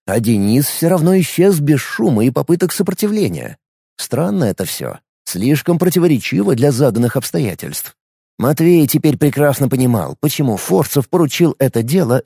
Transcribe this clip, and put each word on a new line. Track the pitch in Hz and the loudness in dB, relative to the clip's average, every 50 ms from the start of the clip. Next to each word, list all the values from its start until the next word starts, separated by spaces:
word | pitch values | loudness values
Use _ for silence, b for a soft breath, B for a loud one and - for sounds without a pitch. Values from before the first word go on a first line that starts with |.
| - | -8
а | - 95 117 | -4 -2 -2
Денис | 113 107 117 101 98 101 110 135 147 - | 0 2 2 2 2 2 2 2 0 0
все | - - 160 170 | -4 -2 0 0
равно | 185 175 151 175 190 190 | 2 2 2 2 2 2
исчез | 170 - - - 175 202 196 156 | 2 0 0 2 2 4 4 2
без | 147 143 156 131 | 2 2 0 0
шума | - - - - 113 196 131 104 110 | 0 -4 -6 -2 0 0 2 2 2
и | 131 | 0
попыток | 123 143 143 - 170 175 185 170 | 0 0 0 0 0 0 0 -2
сопротивления. | - - 196 190 185 - 214 208 208 214 190 117 85 139 - - - _ _ _ _ _ _ _ _ - | -2 -2 -4 -4 -2 -2 -2 -2 0 0 -2 -2 -4 -6 -10 -12 -14 _ _ _ _ _ _ _ _ -14
Странно | - - - 120 165 185 202 190 147 | -10 -6 -4 -2 -2 -2 0 0 0
это | 104 90 - 95 | -2 -2 -4 -6
все. | 80 - - 69 58 50 - _ _ _ _ - | -8 -8 -8 -10 -10 -12 -14 _ _ _ _ -14
Слишком | - - 87 101 127 151 143 - - 170 156 | -10 -6 -2 0 0 0 0 0 0 0 2
противоречиво | 175 180 - 180 165 175 156 113 - - - - 104 202 151 | 2 2 2 2 2 2 2 0 -2 -2 -2 -2 0 0 0
для | 113 135 147 | 2 2 2
заданных | 131 113 143 131 101 117 120 117 - 135 | 2 2 2 0 2 0 0 0 -2 -4
обстоятельств. | - - - 170 147 104 82 - - - - - - - - _ _ _ _ _ _ _ _ - | -6 -4 -4 -4 -4 -4 -6 -8 -12 -12 -12 -12 -12 -14 -18 _ _ _ _ _ _ _ _ -2
Матвей | 107 127 156 - 160 170 180 170 151 131 | 0 0 0 2 4 4 6 6 4 4
теперь | - 156 - 156 143 - | 2 0 2 0 0 2
прекрасно | 156 147 - 139 147 147 131 - 143 120 | 0 0 2 2 2 2 2 0 -2 -2
понимал, | 135 127 127 123 120 107 80 65 - - | 0 0 2 2 2 0 -2 -4 -8 -4
почему | - 147 - - 147 127 107 92 | -4 -4 -2 -2 -2 -2 -2 -4
Форцев | - - 175 190 147 - - 147 127 - | -2 0 0 0 0 0 -2 -4 -2 0
поручил | - 185 170 143 - - 175 156 - - | 0 0 0 0 0 0 0 0 2 0
это | 139 127 - 120 110 | -2 -2 0 -2 -2
дело | 120 147 190 165 117 123 131 - | 0 0 0 2 2 0 -2 -2